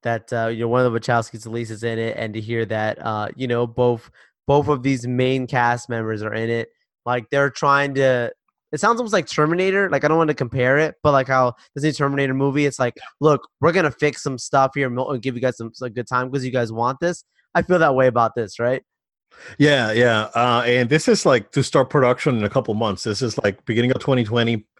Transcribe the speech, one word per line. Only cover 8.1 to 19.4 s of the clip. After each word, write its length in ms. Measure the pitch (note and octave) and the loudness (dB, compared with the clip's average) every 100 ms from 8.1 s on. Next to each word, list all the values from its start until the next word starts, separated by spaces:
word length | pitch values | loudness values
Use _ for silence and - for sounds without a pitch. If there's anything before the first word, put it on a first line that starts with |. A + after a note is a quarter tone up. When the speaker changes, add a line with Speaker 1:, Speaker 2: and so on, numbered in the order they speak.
| B2 A#2+ - _ _ _ | 2 -2 -8 _ _ _
Speaker 1:
it 80 | D3+ | -2
sounds 180 | G#3 A#3 | 0 0
almost 140 | A#3 | 0
like 160 | G3+ C#3+ | -2 -2
Terminator. 600 | - D3+ F3 F#3+ G3 F#3+ | 0 0 2 0 0 0
Like, 160 | C#3 | 0
I 40 | D3 | 2
don't 100 | D#3+ | 2
want 100 | D#3+ | 2
to 60 | |
compare 440 | C#3+ B2 C3 B2 C#3+ | -2 -4 0 2 2
it, 180 | D#3 - | 0 0
but, 100 | D3+ | 2
like, 160 | C#3 C3 | 2 2
how 260 | C3 B2+ - _ | 2 0 -2 _
this 100 | C#3+ | -2
new 80 | D3+ | -2
Terminator 420 | C#3+ C#3+ C#3 C#3 | 0 -2 0 0
movie, 320 | C3 C#3 C#3 C#3+ | 0 0 0 -2
it's 140 | - | 0
like, 140 | B2 - | -2 -2
Speaker 2:
Yeah. 80 | - _ | -20 _
Speaker 1:
"Look, 280 | D3+ C#3+ - _ | 2 2 -2 _
we're 120 | D#3+ | 2
gonna 180 | F3 D#3 | 2 0
fix 320 | - D3+ B2+ | 0 -2 -2
some 160 | C#3+ C3 | -8 -8
stuff 340 | - C#3+ C3+ | -2 0 2
here 140 | C#3+ C3+ | 0 -4
and 80 | B2 | -4
we'll 200 | C3 C3 | -4 -4
give 180 | A#2+ A#2+ | -6 -4
you 40 | |
guys 160 | B2+ A#2+ | -4 -4
some, 160 | A2+ | -14
some 160 | - B2+ | -10 -10
good 180 | A2 A#2 | -8 -4
time 240 | B2+ B2+ | -4 -2
'cause 120 | C3+ | -4
you 60 | B2+ | -2
guys 220 | B2 A2+ | -2 -2
want 260 | A2+ A#2+ C3 | -2 -2 0
this." 240 | E3+ F3 _ _ _ | -4 -6 _ _ _
I 80 | E3+ | -4
feel 160 | E3+ F3+ | 2 4
that 160 | D#3+ | 4
way 140 | C3 C3 | 4 4
about 260 | A#2+ A2+ | 4 0
this, 240 | A#2+ G#2+ - | 0 -8 -2
right? 240 | A#2+ C3 _ _ _ _ _ - | -2 -2 _ _ _ _ _ -20